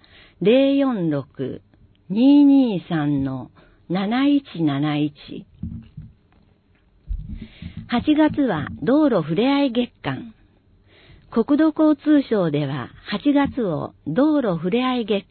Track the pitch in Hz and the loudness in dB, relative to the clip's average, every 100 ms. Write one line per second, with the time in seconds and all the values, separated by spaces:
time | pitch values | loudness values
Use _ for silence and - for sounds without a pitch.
0 | _ - - - 180 254 277 277 269 220 | _ -20 -20 -2 2 4 4 2 0 -2
1 | 165 143 131 - 127 - _ _ _ _ | -2 -4 -6 -10 -10 -10 _ _ _ _
2 | - 196 262 285 285 277 254 180 - 160 | -6 2 6 6 8 6 4 0 -4 -2
3 | 147 143 135 131 117 _ _ _ - 175 | 0 -2 -2 -6 -12 _ _ _ -6 -4
4 | 196 247 277 285 - 170 156 139 151 147 | -2 0 2 0 -2 -2 -2 0 -2 -2
5 | 151 - - - - _ - - - - | -4 -6 -18 -18 -18 _ -14 -14 -18 -20
6 | - _ _ _ _ _ _ _ _ _ | -20 _ _ _ _ _ _ _ _ _
7 | - - - - 110 - - - 110 240 | -10 -10 -10 -14 -16 -18 -16 -16 -4 -2
8 | - 302 302 294 269 160 139 - 156 285 | 0 2 2 2 -2 -2 -6 -6 0 2
9 | 302 208 147 165 254 277 285 233 240 _ | 2 0 -2 0 0 0 0 -2 -6 _
10 | - 131 233 - _ _ _ _ _ _ | -8 -8 -12 -20 _ _ _ _ _ _
11 | - - - 233 220 285 311 302 311 302 | -20 -20 -6 -2 0 2 2 2 2 2
12 | 294 294 - 214 170 143 143 139 120 - | 2 2 2 0 0 -2 -4 -6 -10 -14
13 | - 208 294 285 277 - 208 143 - - | -10 -4 0 2 0 -2 -4 -4 -8 -10
14 | - 165 302 294 233 165 180 226 254 247 | -6 0 2 2 0 -2 -2 -2 -2 -4
15 | 208 202 - | -2 -4 -6